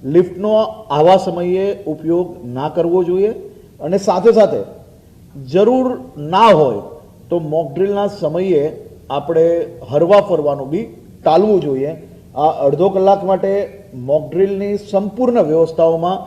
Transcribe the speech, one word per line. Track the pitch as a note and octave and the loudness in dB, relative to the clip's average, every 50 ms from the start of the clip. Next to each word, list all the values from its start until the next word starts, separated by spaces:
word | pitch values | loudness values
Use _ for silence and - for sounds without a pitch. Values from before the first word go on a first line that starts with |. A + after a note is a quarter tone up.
| - | -8
લિફ્ટનો | C3 D3 F3 F#3 F3+ - F3+ G3 G#3+ G#3+ G#3+ A3 G#3+ - - - - | 0 2 2 2 2 -2 -6 -2 0 2 2 0 0 -4 -14 -8 -4
આવા | C#3 D3 D#3 F3 F#3 F#3+ | 0 4 6 6 6 4
સમયે | F#3 F#3 E3+ F3 F3 F3 F3+ F#3+ F#3+ G3+ G3+ G3 - D#3 | 4 -2 -6 -4 -4 -2 -2 -2 -2 -2 -4 -6 -6 -8
ઉપયોગ | D#3 - - D#3+ E3+ F3 F3+ F3 - - - | -8 -8 -4 -2 -2 -2 -2 -4 -8 -16 -14
ના | B2 B2 B2+ C#3 D#3 | -10 -8 -6 -6 -4
કરવો | - E3+ E3 E3+ E3+ F#3 F3+ | -2 -2 -2 0 2 0 0
જોઈએ. | E3+ F3+ F#3 G3 G#3+ A#3+ - - - - - - - - - | 0 0 0 0 -2 -2 -4 -12 -16 -20 -20 -20 -20 -20 -12
અને | - D3+ F3+ G3 | -6 -2 -2 -2
સાથે | G3 - F#3 F#3 F3 A#3 | 0 0 -2 2 4 4
સાથે | A3 G#3+ G#3 F#3+ D3 A2+ G2 - - - - - - - _ - - - - - - C#3 | 6 6 4 4 2 -4 -6 -8 -14 -20 -20 -20 -20 -20 _ -20 -20 -20 -20 -20 -20 -18
જરૂર | C3+ B2+ C3 F3+ G#3 A3+ B3+ C4 B3+ B3+ B3 - - - - D3 | -16 -4 0 2 2 4 2 2 0 -2 -4 -6 -12 -16 -16 -14
ના | D3 D3+ E3+ F#3+ A3+ A3+ | -10 -4 2 4 6 6
હોય | G3 D#3 D#3 C3 A2+ G2+ F#2+ - - - - - - - - - | 6 6 4 2 0 -4 -8 -12 -18 -20 -20 -20 -20 -20 -10 -6
તો | E3 F3 | -6 -4
મોક | D#3+ D3+ D3+ D#3+ E3+ C#3+ C3+ | -4 -2 -4 -4 -4 -4 -4
ડ્રિલના | E3+ F#3+ G3 G3+ G3+ G3+ G3+ | -4 -4 -2 -2 -2 -4 -4
સમયે | G3+ - F3 D#3 D#3 E3+ F#3 F#3+ F3+ D3 C#3 D#3 D3+ - - - - - - - | -6 -4 -6 -4 -4 -2 -2 0 0 0 0 -2 -4 -8 -16 -20 -20 -20 -14 -8
આપણે | C3 C#3+ C#3+ - E3+ D#3+ D#3+ E3+ E3+ E3+ D#3 - - - - - | -8 -8 -4 -2 0 2 2 2 2 0 -4 -6 -10 -16 -14 -4
હરવા | B2+ D3 E3 E3+ G3+ G#3 | 0 0 2 4 4 4
ફરવાનું | G3 - F3+ D#3 D3 D3 C#3+ C#3 C3+ C3 | 4 2 -2 -2 -2 -2 -4 -4 -6 -6
બી | D3 F#3+ A#3 - - - - - - - - | -6 -6 -6 -8 -12 -20 -20 -20 -20 -4 -2
ટાળવું | - D3+ E3 G3+ G#3+ G#3+ F#3 | 2 2 4 4 4 2 0
જોઈએ. | D3+ D3 C3+ C3 C3+ C#3+ D#3+ D#3+ - - - - - - - | 0 -2 -4 -4 -4 -6 -6 -10 -16 -20 -20 -20 -20 -4 -2
આ | B2 D3 D#3 | 2 2 2
અડધો | D#3 - C#3 C#3 C#3+ D3 F3+ G3 | 0 2 0 0 2 2 0 0
કલાક | F#3+ F#3+ F#3+ G3 G3 F#3+ E3+ | 2 2 4 4 4 2 2
માટે | F#3 F#3+ F3+ F#3+ G3 G3 G3+ G3+ - - - - - - | -2 -2 0 0 -2 -2 -2 -2 -4 -10 -18 -20 -20 -16
મોક | B2+ B2 C3 C#3 D#3 D3 C#3 | -14 -4 -2 -2 -2 -2 -2
ડ્રિલની | D3 E3+ G3 G3 G3+ F#3+ G3+ G3+ G3+ G3+ | -2 0 0 0 0 -4 -4 -4 -6 -6
સંપૂર્ણ | G3+ - - F#3+ G3 G#3 F#3+ A#3 B3+ B3 A#3+ A#3+ F#3+ | -8 -4 -4 -2 -2 -2 -4 -2 0 0 2 2 2
વ્યવસ્થાઓમાં | D3+ D3+ E3 E3 D#3+ - - E3 E3 E3 E3 E3 F3 F#3+ G3 - | 2 4 2 2 0 2 0 2 2 2 0 -2 -4 -4 -4 -8